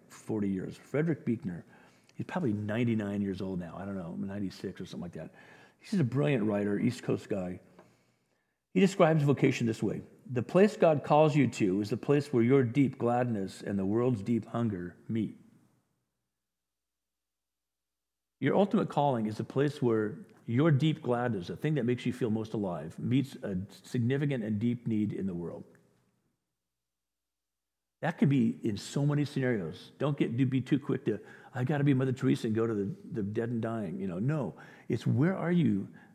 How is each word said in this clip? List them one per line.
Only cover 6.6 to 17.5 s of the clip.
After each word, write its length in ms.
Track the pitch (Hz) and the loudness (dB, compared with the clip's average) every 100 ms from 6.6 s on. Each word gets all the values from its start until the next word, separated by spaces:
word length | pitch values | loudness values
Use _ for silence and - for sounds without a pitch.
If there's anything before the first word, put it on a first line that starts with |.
| 104 101 | 0 2
East 220 | 123 - | 0 -2
Coast 280 | - 98 - | -4 -4 -4
guy. 300 | 101 90 90 - - - _ _ _ _ _ _ _ _ | -6 -6 -10 -16 -20 -20 _ _ _ _ _ _ _ _
He 60 | 185 | 4
describes 440 | 190 - 160 160 | 4 6 6 6
vocation 440 | 143 127 135 - 117 | 4 4 4 2 0
this 160 | 110 | 0
way. 180 | 104 - - - - | -2 -4 -10 -20 -6
"The 120 | 127 | -6
place 320 | - 180 208 - | 0 4 4 4
God 280 | 170 147 | 4 4
calls 320 | - 151 156 147 | 4 6 6 6
you 120 | 123 | 2
to 340 | - 104 98 | 2 2 2
is 80 | 104 | -2
the 80 | 120 | -4
place 360 | - 143 143 | 2 2 2
where 100 | 123 | 2
your 200 | 117 139 | 4 4
deep 340 | 120 117 127 - | 4 2 2 2
gladness 640 | 120 120 123 107 95 - | 0 0 0 -2 -6 -8
and 160 | - 101 | -4 -2
the 60 | 95 | 0
world's 360 | 110 123 113 | 2 2 0
deep 240 | 101 113 107 | 0 -2 -2
hunger 480 | 117 117 92 87 - - | -4 -2 -4 -8 -12 -6
meet." 300 | 110 101 - - _ _ _ _ _ _ _ _ _ _ _ _ _ _ _ _ _ _ _ _ | -4 -4 -6 -20 _ _ _ _ _ _ _ _ _ _ _ _ _ _ _ _ _ _ _ _